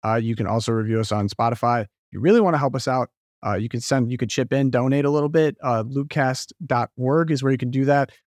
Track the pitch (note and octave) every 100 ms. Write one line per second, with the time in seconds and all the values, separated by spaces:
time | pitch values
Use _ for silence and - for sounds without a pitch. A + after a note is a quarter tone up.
0 | A2 A2+ A2+ A#2 G#2+ A2+ A2+ A2+ A2 A2+
1 | A2 G#2 G2+ - A#2 A#2 A#2+ A#2+ G#2 _
2 | _ - C3+ A#3 G3+ D#3 C#3 C3+ B2+ B2+
3 | B2 _ _ _ - G2 A2+ A#2+ - C3+
4 | A#2 B2 A#2 - B2 C3+ C3+ B2 B2+ C#3
5 | C#3+ D3 D3 D#3+ D#3 - C3+ A#2 A2 C3+
6 | C#3+ D#3 C3 C3 - - D3 B2+ A2+ -
7 | B2+ D3+ E3 D3 C3+ C3 B2+ C3 C3+ C#3+
8 | C3+ _ _